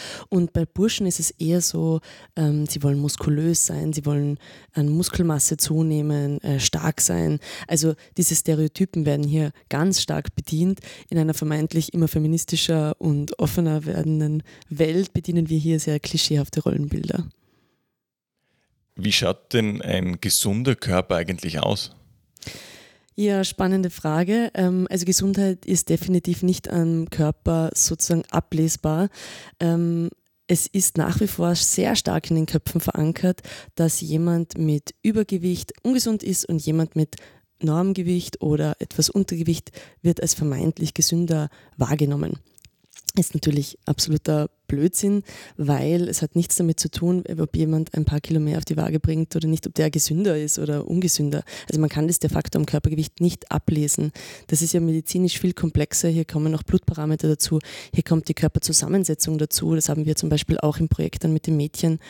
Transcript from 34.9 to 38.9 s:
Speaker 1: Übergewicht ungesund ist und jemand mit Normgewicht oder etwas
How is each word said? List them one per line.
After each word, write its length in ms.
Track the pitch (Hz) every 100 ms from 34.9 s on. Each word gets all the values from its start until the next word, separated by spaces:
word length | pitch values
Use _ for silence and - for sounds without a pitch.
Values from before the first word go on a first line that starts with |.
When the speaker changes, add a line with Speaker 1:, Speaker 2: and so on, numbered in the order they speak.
| -
Speaker 1:
Übergewicht 680 | 220 214 208 185 180 170 - -
ungesund 400 | 240 254 226 214
ist 220 | - 180
und 200 | - 165
jemand 320 | 156 160 160 160
mit 200 | 156 - - - _ _
Normgewicht 800 | 156 160 190 190 175 180 - -
oder 340 | 156 151 151 -
etwas 300 | -